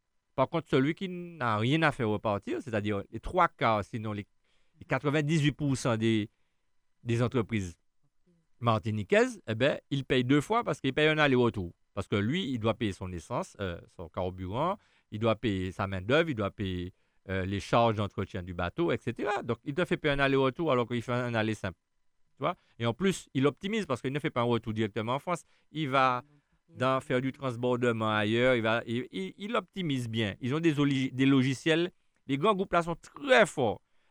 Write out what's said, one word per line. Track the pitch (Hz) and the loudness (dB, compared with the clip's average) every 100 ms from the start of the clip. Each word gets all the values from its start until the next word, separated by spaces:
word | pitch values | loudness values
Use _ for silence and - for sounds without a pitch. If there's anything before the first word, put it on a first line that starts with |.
| _ _ _ - | _ _ _ -2
Par | 131 | 0
contre, | 165 - | -2 2
celui | 143 139 | 2 2
qui | 165 190 | 0 -6
n'a | 180 175 170 120 107 | -8 -12 -4 0 2
rien | 117 156 | 2 4
à | 160 | 2
faire | - 113 | 2 0
repartir, | 104 113 101 233 349 | 0 0 -2 -2 -8
c'est-à-dire | 165 107 104 101 - | -4 -4 -2 -4 -6
les | 113 | -10
trois | - 180 170 | -4 0 0
quarts, | - 127 107 | 2 0 0
sinon | 98 117 107 | -2 -8 -8
les, | 104 104 _ _ _ _ - | -8 -10 _ _ _ _ -20
les | - | -6
quatre-vingt-dix-huit | 131 147 147 147 165 143 | -4 0 0 2 2 2
pour | - 147 135 | 0 0 0
cent | 139 113 | 0 2
des, | 113 110 104 _ _ _ _ _ _ _ | 2 2 0 _ _ _ _ _ _ _
des | 120 117 | -4 0
entreprises | 123 127 104 110 92 - _ _ _ _ _ _ _ _ | 0 0 -2 -2 -4 -8 _ _ _ _ _ _ _ _
martiniquaises, | 117 110 110 107 98 202 254 226 - | 0 0 0 -4 2 2 2 -2 -8
eh | 110 | 0
ben, | 135 - - | 0 0 -4
il | 139 131 | -6 0
paye | 131 | 0
deux | 123 147 | 4 2
fois | - 220 | 2 0
parce | 202 151 | -2 -2
qu'il | 135 | -2
paye | 131 151 | 2 2
un | 156 | 4
aller-retour. | 147 123 120 107 87 - _ | 4 4 4 2 -6 -10 _
Parce | - - | -10 -2
que | 107 | 0
lui, | 104 175 190 | 0 0 -2
il | 123 | -2
doit | 110 107 | -2 -2
payer | 113 | -4
son | 92 92 | -6 -8
essence, | 90 - 127 180 - | -10 -8 -8 -8 -8
euh, | 98 87 - - | -8 -8 -14 -16
son | 82 | -10
carburant, | - 92 90 92 110 165 208 _ _ _ | -6 -4 -4 -6 -4 -4 -4 _ _ _
il | 107 | -2
doit | 113 110 | 0 0
payer | 120 95 92 | 0 -2 -2
sa | - 98 | -4 -4
main-d'œuvre, | 95 95 143 170 | -4 0 2 2
il | 117 | -2
doit | 98 | -4
payer, | - 98 90 90 - _ _ - | -4 -4 -4 -8 -12 _ _ -6
euh, | 95 92 | -4 -2
les | 98 | -4
charges | - 127 117 107 | 0 2 2 2
d'entretien | 101 - 95 98 | -4 -6 -8 -8
du | 87 | -8
bateau, | 87 87 - 170 | -6 -4 -2 -2
et | 127 | -2
cetera. | - - - 403 | -4 -4 -4 -4
Donc, | 214 - - | -4 -6 -6
il | |
te | 143 | -4
fait | 175 170 | -2 -2
payer | 156 | 0
un | 139 | 0
aller-retour | 139 135 135 127 160 | 2 2 2 0 0
alors | 127 117 | 0 0
qu'il | 123 | -2
fait | 113 | -2
un | 123 123 | -4 -2
aller | 113 110 110 | 0 0 -2
simple. | 98 87 _ _ _ _ _ - | -6 -10 _ _ _ _ _ -6
Tu | |
vois ? | 143 180 _ - | -4 -4 _ -6
Et | 117 | -4
en | |
plus, | 113 190 - - | 0 0 0 -4
il | 135 139 | 0 0
optimise | - 196 226 180 | 0 -4 -4 -2
parce | 123 | -4
qu'il | 135 | -4
ne | 143 | -4
fait | 156 | -4
pas | - | 0
un | 120 | 0
retour | 117 113 | 0 -2
directement | 107 110 110 110 135 | -2 -2 -2 -4 -4
en | |
France. | 185 170 - _ _ | -4 -6 -8 _ _
Il | 147 151 | -6 0
va | 135 131 123 - 147 _ _ _ | 2 2 0 -6 _ _ _ _
dans, | 110 127 131 | -2 0 0
faire | - 127 | 0 -2
du | 131 | -2
transbordement | 127 135 117 123 123 123 113 110 | -4 -6 -2 0 2 2 2 0
ailleurs. | 107 107 113 127 127 | 2 2 4 4 4
Il | |
va, | 110 117 113 | 2 0 -2
il, | 117 - | -6 -6
il, | 190 190 - | -8 -8 -8
il | 202 226 | -6 -4
optimise | 185 196 175 135 120 | -4 -4 -2 -2 -2
bien. | 113 107 87 | -2 -2 -2
Ils | 123 | -4
ont | 147 | 0
des | 170 143 | 2 4
oli-, | 143 135 131 | 2 2 0
des | 127 135 | 2 4
logiciels. | 139 127 131 165 160 175 - _ _ - | 6 4 0 0 0 0 -6 _ _ -6
Les | 135 | 0
grands | 185 196 | 2 0
groupes | 196 | 0
là | 175 | 0
sont | 170 165 | -2 -6
très | - - 285 254 196 | -12 -8 4 6 6
forts. | - 117 92 _ _ _ | 2 0 -2 _ _ _